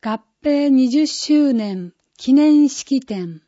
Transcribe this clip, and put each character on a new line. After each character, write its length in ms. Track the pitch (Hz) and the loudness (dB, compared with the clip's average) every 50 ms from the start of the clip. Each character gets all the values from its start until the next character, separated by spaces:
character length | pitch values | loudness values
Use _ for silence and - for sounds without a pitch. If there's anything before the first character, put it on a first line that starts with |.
合 220 | - 220 214 226 _ _ _ _ | -8 -8 -8 -8 _ _ _ _
併 280 | _ 302 285 285 285 285 | _ -2 -2 0 0 2
二 200 | 269 262 262 247 | 2 2 2 2
十 160 | 233 294 311 | 0 0 0
周 480 | 294 - - - - 302 302 294 277 262 | -2 -4 -8 -4 0 0 2 2 2 0
年 400 | 226 214 202 196 185 180 175 _ _ _ _ _ | -2 -4 -4 -8 -10 -10 -14 _ _ _ _ _
記 180 | _ - - 262 | _ -2 2 2
念 360 | 285 294 302 302 294 294 277 | 4 4 4 4 4 4 2
式 320 | - - - - 277 262 | 0 -6 -8 -4 -4 -4
典。 420 | 247 _ 214 190 180 170 165 156 _ | -4 _ -8 -8 -8 -10 -12 -16 _